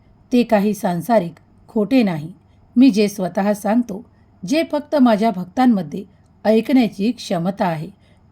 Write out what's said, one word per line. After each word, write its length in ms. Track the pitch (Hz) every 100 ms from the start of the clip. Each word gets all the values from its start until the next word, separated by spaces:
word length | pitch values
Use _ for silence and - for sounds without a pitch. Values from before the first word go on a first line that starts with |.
| _ _ _
ते 100 | 247
काही 320 | 233 214 202
सांसारिक 600 | 202 196 175 160 226 170 151 _ _ -
खोटे 340 | 220 208 262
नाही. 300 | 202 160 160 - _ _ _ -
मी 140 | 262
जे 180 | 196 208
स्वतः 440 | 202 185 - 202
सांगतो, 580 | 208 208 226 240 196 - _ _ _ 175
जे 160 | 302 330
फक्त 240 | 294 294 302
माझ्या 340 | 247 208 226
भक्तांमध्ये 760 | 185 175 - 254 208 151 185 - _ _ _
ऐकण्याची 680 | 202 220 226 269 226 - 208
क्षमता 560 | 240 - 185 175 185 190
आहे, 240 | 160 170 - _ _ _